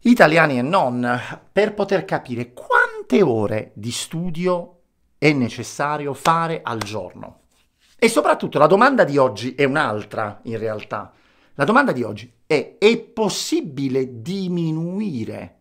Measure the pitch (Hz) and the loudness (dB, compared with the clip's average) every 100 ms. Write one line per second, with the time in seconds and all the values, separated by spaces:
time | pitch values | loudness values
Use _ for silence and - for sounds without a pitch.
0 | 226 240 165 165 156 127 127 190 139 123 | 4 8 8 8 4 2 0 2 2 0
1 | 123 123 - - _ - 202 202 202 190 | -2 -2 -4 -14 _ 0 0 0 -2 -2
2 | - 156 - 117 123 - - 466 508 440 | -2 -6 -4 -8 -8 -12 0 2 2 -4
3 | - 240 170 113 104 107 - - 110 - | 0 2 4 2 0 -4 -8 -12 -10 -8
4 | - 165 180 165 180 180 175 _ _ _ | -8 -6 -6 -4 -2 -2 -6 _ _ _
5 | _ _ 147 147 120 - 113 - 147 151 | _ _ 2 2 -2 -4 -12 -6 -4 -4
6 | 143 135 170 165 165 165 - 117 101 104 | -6 -2 0 0 0 -6 -6 -8 -6 -8
7 | 90 98 101 - _ _ _ _ _ _ | -10 -14 -20 -20 _ _ _ _ _ _
8 | 226 226 339 311 175 139 151 190 262 262 | 2 2 0 0 -2 4 6 6 6 4
9 | 165 139 131 104 120 - 139 143 139 107 | 2 4 2 0 -10 0 0 2 -2 -4
10 | 98 110 107 98 123 113 110 107 - 107 | -6 -6 -6 -8 -10 -8 -6 -8 -8 -10
11 | 98 _ _ _ _ - 139 233 269 135 | -10 _ _ _ _ -4 2 2 2 -2
12 | 110 107 - _ _ 147 - - 208 233 | -4 -8 -14 _ _ -2 -2 2 4 4
13 | - - 208 - - 320 240 127 135 131 | -4 -4 -4 -2 -2 -2 -2 -6 -2 -2
14 | 127 120 110 196 185 175 165 160 170 185 | -2 -8 -8 -6 -4 -2 -2 -4 -6 -6
15 | 214 131 107 104 101 _ | -6 -6 -8 -10 -14 _